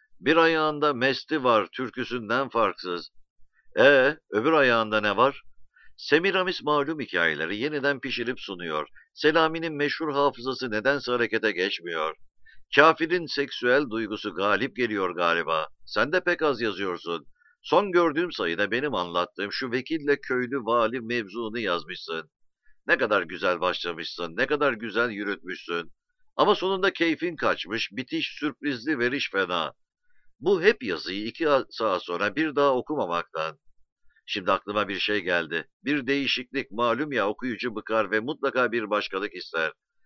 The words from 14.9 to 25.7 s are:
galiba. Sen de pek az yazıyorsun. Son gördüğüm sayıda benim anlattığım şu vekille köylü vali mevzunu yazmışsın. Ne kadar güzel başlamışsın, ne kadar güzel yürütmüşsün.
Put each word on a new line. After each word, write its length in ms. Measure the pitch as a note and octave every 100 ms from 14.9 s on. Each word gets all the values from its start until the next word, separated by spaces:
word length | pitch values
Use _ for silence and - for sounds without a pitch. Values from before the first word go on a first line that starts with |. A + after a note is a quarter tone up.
| G#2+ F#2
galiba. 580 | E2+ F2 E2+ D#2 D#2+ D#2 - -
Sen 260 | G#2 B2+
de 80 | F3+
pek 220 | F3+ F3
az 180 | D#3 B2
yazıyorsun. 680 | A2+ F#2 G2 E2+ E2 E2 C#2+ - _ _
Son 300 | - E3 G3+
gördüğüm 400 | F3 E3+ D3 F3
sayıda 380 | - F2+ E2 G2+
benim 240 | A#2 C#3+
anlattığım 580 | G#2+ F2 F2 F2 - G2+
şu 180 | - C3
vekille 500 | B2 B2 D#3+ C#3+ C#3+
köylü 360 | - B2+ B2 C3+
vali 440 | G#2+ A#2+ A2 B2+
mevzunu 580 | A2+ A#2+ G2+ G#2 A2+ A#2
yazmışsın. 720 | G#2 F2 E2 F2 - E2 D#2+ _ _ _ _ - -
Ne 120 | D#3+
kadar 240 | A#2 G2+
güzel 380 | E2+ F2 F#2 F2
başlamışsın, 760 | F2+ F2 F2 E2 E2 - F2 E2+
ne 100 | C3
kadar 260 | D3 C#3+
güzel 380 | A2+ A2+ G2+ A#2+
yürütmüşsün. 840 | G2+ G2+ F#2 E2+ F2+ -